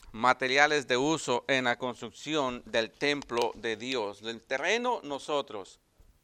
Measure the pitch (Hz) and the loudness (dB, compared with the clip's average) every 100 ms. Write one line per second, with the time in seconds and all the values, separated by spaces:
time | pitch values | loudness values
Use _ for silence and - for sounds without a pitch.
0 | - 107 123 127 131 135 147 147 120 123 | -16 0 4 4 4 6 6 4 2 2
1 | 143 160 - 123 - 135 127 120 127 113 | 2 0 0 0 2 2 2 0 -2 -6
2 | 117 - 143 156 131 123 - 117 110 - | -10 -10 -4 -2 0 -4 -2 0 0 -2
3 | 147 147 - 120 120 - 113 107 123 127 | -2 -2 -2 0 0 -2 -4 -4 -4 -4
4 | 104 101 110 113 - 135 160 226 247 240 | -4 -6 -10 -10 -6 -4 0 0 0 -4
5 | 147 135 - 147 135 107 92 - _ _ | -4 -8 -2 -2 -2 -8 -12 -16 _ _
6 | - _ | -20 _